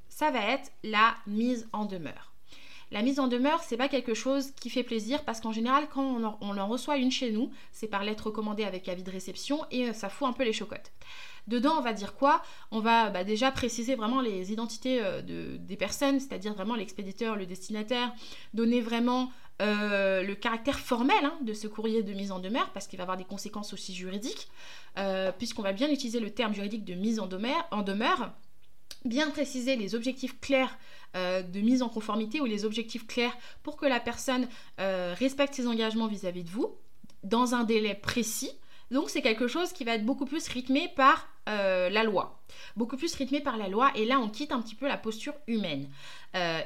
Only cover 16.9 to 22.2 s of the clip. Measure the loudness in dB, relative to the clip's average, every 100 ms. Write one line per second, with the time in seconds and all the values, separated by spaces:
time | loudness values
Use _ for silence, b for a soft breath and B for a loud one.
16.9 | -6 -8 -4 -4 -2 -6 -8 -6 -6 -2
17.9 | 0 -2 -4 B B B 2 4 4 4
18.9 | 2 4 2 0 B B 0 2 2 2
19.9 | 4 4 4 2 0 -2 0 0 -2 0
20.9 | 2 6 6 4 0 -4 -4 -6 -2 2
21.9 | 2 0 -2